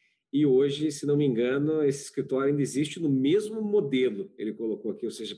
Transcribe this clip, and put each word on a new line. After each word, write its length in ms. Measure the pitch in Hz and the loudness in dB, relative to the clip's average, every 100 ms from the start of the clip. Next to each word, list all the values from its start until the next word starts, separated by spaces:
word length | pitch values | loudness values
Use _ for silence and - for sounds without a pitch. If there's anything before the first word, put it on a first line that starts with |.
| _ _ _ | _ _ _
e 100 | 143 | 2
hoje, 460 | 147 127 143 143 151 | 4 6 4 0 -4
se 160 | 143 143 | -2 0
não 100 | 143 | 2
me 80 | |
engano, 560 | 143 113 123 139 147 156 | 2 2 0 2 0 2
esse 220 | 143 143 - | 0 0 -6
escritório 440 | - - 131 135 | -8 -4 0 0
ainda 100 | 143 | 0
existe 380 | 123 123 151 180 | 0 -2 -4 -2
no 100 | 156 | 0
mesmo 540 | 135 139 202 214 220 | 2 4 2 0 -4
modelo, 720 | 208 202 143 131 127 98 95 - | 0 0 2 2 0 -2 -10 -8
ele 160 | 107 | -8
colocou 380 | 104 113 101 110 | -4 -4 -4 -6
aqui, 140 | - | -6
ou 60 | 113 | -8
seja, 240 | - 104 | -8 -12